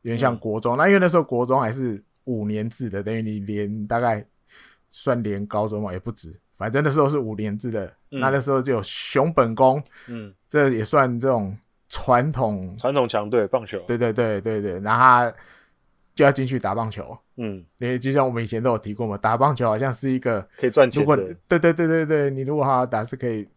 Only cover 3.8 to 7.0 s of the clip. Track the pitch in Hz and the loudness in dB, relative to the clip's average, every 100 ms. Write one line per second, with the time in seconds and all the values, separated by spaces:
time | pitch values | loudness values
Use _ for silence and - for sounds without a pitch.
3.8 | 104 117 120 107 - _ _ - - _ | -4 0 0 -2 -6 _ _ -20 -20 _
4.8 | _ - - 123 107 98 104 107 107 104 | _ -6 -2 -2 -2 -4 -4 -2 -2 -4
5.8 | 104 90 117 117 80 85 _ _ 107 131 | -6 -6 -10 -12 -16 -20 _ _ -2 0
6.8 | 151 143 | 2 4